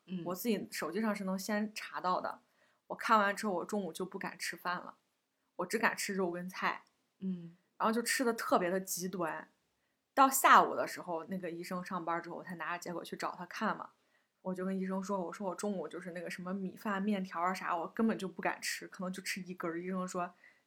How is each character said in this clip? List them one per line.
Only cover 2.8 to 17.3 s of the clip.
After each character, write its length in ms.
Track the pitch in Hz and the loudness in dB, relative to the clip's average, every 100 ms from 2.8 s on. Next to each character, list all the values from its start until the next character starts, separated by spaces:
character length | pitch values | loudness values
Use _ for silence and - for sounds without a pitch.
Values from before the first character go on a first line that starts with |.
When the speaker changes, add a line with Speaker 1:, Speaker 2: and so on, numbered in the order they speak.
| - | -12
Speaker 2:
我 60 | |
看 240 | 180 - 220 | -4 4 6
完 160 | 202 | 6
之 120 | 196 214 | 2 -2
后， 60 | |
我 100 | 175 | -2
中 180 | 185 208 | -2 -4
午 100 | 180 | -4
就 120 | - | -4
不 140 | 185 190 | -6 -6
敢 200 | 185 - | -8 -8
吃 180 | - 170 | -8 -6
饭 200 | 180 175 | -4 -4
了， 200 | - - _ _ _ _ _ - | -8 -16 _ _ _ _ _ -6
我 100 | 180 | -2
只 120 | 233 | 2
敢 180 | 202 - | 2 2
吃 180 | - | -2
肉 160 | 196 180 | 0 0
跟 180 | 175 180 | 0 -6
菜。 360 | - 185 - - _ _ _ | -2 -2 -2 -8 _ _ _
Speaker 1:
嗯。 360 | 190 180 170 170 _ - | -4 -4 -8 -16 _ 0
Speaker 2:
然 80 | 214 | 2
后 60 | |
就 80 | 226 | 4
吃 240 | 233 - | 2 2
的 80 | 233 | 2
特 260 | 226 - 226 | 2 2 4
别 120 | 175 | 4
的 100 | 190 | 2
极 280 | 190 - 185 | 0 -4 -4
端。 420 | 190 160 156 - _ _ _ _ _ _ | -2 -4 -4 -10 _ _ _ _ _ _
到 160 | - 269 | 6 6
下 320 | 262 311 226 | 8 10 12
午 140 | 156 127 | 10 4
的 100 | 147 | 0
时 160 | - | -4
候， 220 | 170 165 | -4 -4
那 120 | 160 190 | -4 -6
个 140 | 175 | -4
医 120 | 170 | -6
生 220 | 175 185 | -6 -6
上 200 | 180 185 | -4 -4
班 180 | 165 170 | -2 -2
之 80 | 170 | -4
后， 60 | 160 | -8
我 60 | |
才 100 | 170 | -8
拿 220 | 170 156 175 | -6 -4 -4
着 60 | |
结 100 | - | -4
果 100 | 165 | -6
去 140 | - 175 | -6 -4
找 180 | 160 - | -4 -6
他 80 | 180 | -10
看 300 | - 208 160 | -2 0 0
嘛。 140 | - _ _ _ _ _ | -6 _ _ _ _ _
我 140 | 190 | -6
就 100 | 180 | -2
跟 140 | 185 190 | -2 -2
医 80 | 190 | -2
生 160 | 190 | -2
说， 180 | 190 196 | -2 -2
我 120 | 170 | -2
说 160 | 170 196 | -4 -4
我 60 | |
中 220 | 170 208 185 | -2 -2 -2
午 120 | 156 | -4
就 120 | 165 | -8
是 120 | 185 | -8
那 80 | 175 | -8
个 100 | 170 | -8
什 100 | 185 | -8
么 140 | 180 | -6
米 220 | 196 185 - | -4 -4 -6
饭、 260 | 220 196 | -4 0
面 200 | 208 196 | 2 0
条 180 | 190 | -2